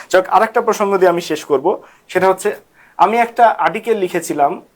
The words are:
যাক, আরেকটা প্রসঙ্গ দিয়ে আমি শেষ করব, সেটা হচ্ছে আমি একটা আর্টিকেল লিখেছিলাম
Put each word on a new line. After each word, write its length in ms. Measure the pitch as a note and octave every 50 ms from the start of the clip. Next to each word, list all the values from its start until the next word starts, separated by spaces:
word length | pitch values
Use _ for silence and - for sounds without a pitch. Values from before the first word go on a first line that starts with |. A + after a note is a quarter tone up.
| - -
যাক, 200 | - F#3 F#3 -
আরেকটা 320 | - F#3 A3 A3 - A#3+
প্রসঙ্গ 360 | A#3 A3+ G3+ - G#3+ G3 G3 F#3+
দিয়ে 120 | F3+ F3+
আমি 120 | F3 E3+
শেষ 240 | F3 - D#3+ D3 -
করব, 360 | - D3 C3 C3+ F3 - - - - _ _ _ _
সেটা 220 | - F#3 F3+ F#3+
হচ্ছে 260 | F#3 F#3 - G#3 - - _ _ _ _ _ _ _ -
আমি 200 | E3+ F#3 A3 A#3
একটা 300 | A#3 A#3+ - - A#3+ A3
আর্টিকেল 500 | - - D#3+ E3 E3 A3 G#3+ A#3 A3+ G#3
লিখেছিলাম 640 | F#3+ F3+ F3+ F3 E3 - D#3+ D3 C#3+ D3 F#3 - - _ _